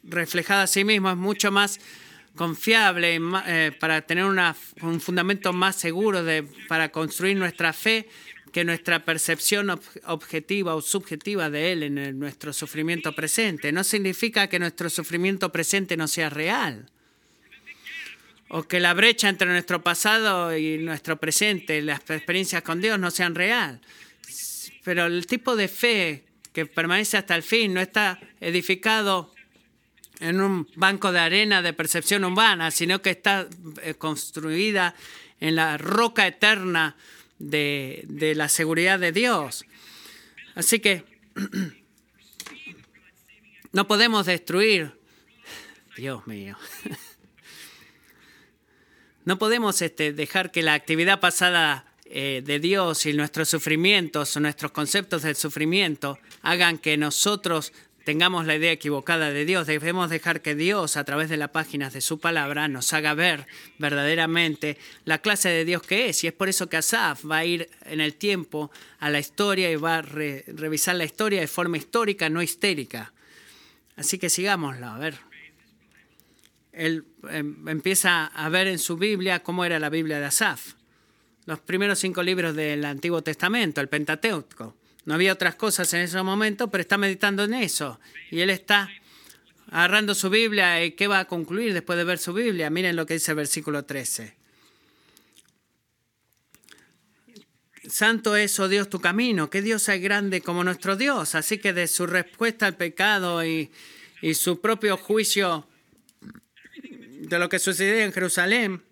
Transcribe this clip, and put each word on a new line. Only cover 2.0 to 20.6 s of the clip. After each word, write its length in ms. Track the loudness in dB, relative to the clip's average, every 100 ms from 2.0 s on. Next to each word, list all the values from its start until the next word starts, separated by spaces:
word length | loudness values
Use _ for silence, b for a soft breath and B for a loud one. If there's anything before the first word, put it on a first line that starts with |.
| B B B -4
confiable 800 | -4 -2 2 4 4 4 2 2
y 40 |
ma-, 240 | 0 -2 0
eh, 240 | 2 2 0
para 220 | 0 0
tener 240 | 0 0 2
una, 300 | 4 2 0 -14 -8
un 180 | -4 -2
fundamento 540 | 0 0 0 0 0
más 220 | 2 2 0
seguro 480 | -4 0 0 2
de, 200 | 0 0 -2 -16 -4
para 220 | 0 0
construir 480 | -2 -4 -2 0 2
nuestra 360 | 0 0 -2
fe 360 | 0 0 0 -2 B B B -6
que 120 | -2
nuestra 420 | 0 -2 0 -2 0
percepción 640 | -2 0 0 0 0 0
ob-, 120 | -4 -8 -16 -8
objetiva 720 | -8 -6 -8 -2 -2 0 -2
o 60 |
subjetiva 680 | -2 -4 -4 -8 -4 -2 -2
de 220 | 0 0
Él 120 | -2
en 140 | -2 -4
el, 200 | -4 -6
nuestro 360 | -8 -8 -8
sufrimiento 600 | -8 -6 -4 -2 -2 -4
presente? 580 | -4 -2 0 0 0 -2
No 120 | 0
significa 640 | 0 0 -2 -2 0 0 0
que 120 | 0
nuestro 300 | -2 -4 -4
sufrimiento 640 | -4 -4 -2 0 0 -2
presente 460 | -2 0 0 -2 -2
no 100 | -2
sea 220 | -2 -2
real, 600 | -2 -2 0 -2 -6 -16 b b b b b _ -20 -20 -20 -16 -14 -14 -18 B B _
o 140 | -10
que 160 | -2 2
la 140 | 4
brecha 360 | 6 6 6 2
entre 180 | 4 2
nuestro 340 | 2 0 0
pasado 720 | 0 2 2 4 4 2 0
y 220 | 0